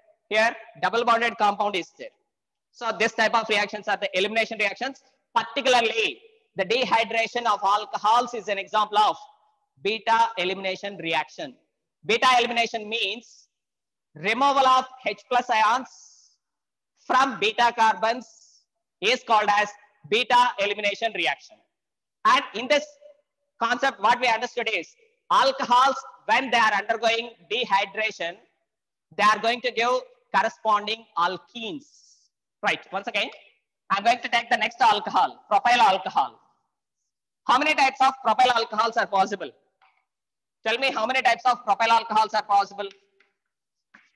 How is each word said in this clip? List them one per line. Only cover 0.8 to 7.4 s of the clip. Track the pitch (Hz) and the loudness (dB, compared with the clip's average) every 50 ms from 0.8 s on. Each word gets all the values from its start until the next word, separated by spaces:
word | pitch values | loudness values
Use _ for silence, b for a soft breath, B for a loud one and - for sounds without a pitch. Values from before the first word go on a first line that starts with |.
| 160 | -4
double | 185 185 233 240 | -2 0 0 2
bonded | 233 233 226 233 233 214 226 | 4 2 2 2 -2 -2 0
compound | 220 202 202 196 214 208 202 | 2 2 2 2 -2 -2 -2
is | 185 165 - _ - | -4 -6 -8 _ -18
there. | 127 110 _ _ _ _ _ _ _ _ _ _ _ _ | -18 -18 _ _ _ _ _ _ _ _ _ _ _ _
So | _ - 240 226 220 - | _ -8 -6 -4 -2 0
this | 214 226 - | -2 -2 0
type | - 226 214 226 | 0 0 2 2
of | 233 220 220 | 0 0 0
reactions | 214 202 208 208 214 208 196 - | 0 -2 -2 -2 -6 -8 -6 -4
are | 202 185 | -4 -4
the | 202 190 - 185 | -4 -4 -2 -2
elimination | 190 208 214 226 220 214 226 214 | -2 0 0 -2 -2 -2 -2 -2
reactions. | 214 196 190 - 233 269 277 - _ _ _ _ _ _ - | -2 -4 -4 -4 -8 -8 -8 -10 _ _ _ _ _ _ -4
Particularly, | 226 214 - - 277 247 262 254 247 233 220 220 226 214 170 127 - - - _ _ _ _ - | -4 -4 -4 -4 -2 0 2 4 4 2 2 0 -2 -2 -4 -4 -8 -16 -20 _ _ _ _ -6
the | 185 190 | -6 -4
dehydration | 180 220 262 254 185 226 226 233 202 202 226 226 208 - 240 | -2 0 -2 0 0 0 0 0 0 -2 -2 -2 -2 -4 -2